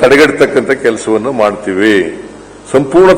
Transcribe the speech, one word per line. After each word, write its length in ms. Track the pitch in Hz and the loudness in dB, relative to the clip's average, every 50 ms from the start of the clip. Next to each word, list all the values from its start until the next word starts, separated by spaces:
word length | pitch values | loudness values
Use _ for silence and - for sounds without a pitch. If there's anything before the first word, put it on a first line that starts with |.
ತಡೆಗಟ್ಟತಕ್ಕಂಥ 720 | 143 127 135 139 156 139 - - 147 123 - 131 113 120 139 131 - | 2 2 4 4 4 2 2 0 -2 0 0 -2 -2 -2 -4 -2 -2
ಕೆಲಸವನ್ನು 480 | 117 113 107 - 110 110 107 107 131 135 117 | -4 -4 -4 -4 -4 -4 -2 -2 -4 -2 -2
ಮಾಡ್ತೀವಿ. 540 | 104 104 98 - - 101 95 92 104 110 104 98 85 80 78 - - - - - - - - - - - - | -2 -2 -2 -4 -6 -6 -4 0 0 2 2 2 0 -2 -6 -12 -16 -18 -20 -20 -20 -20 -20 -20 -8 -4 -2
ಸಂಪೂರ್ಣ 380 | 135 143 135 165 175 190 185 175 | -2 -2 0 2 4 4 4 4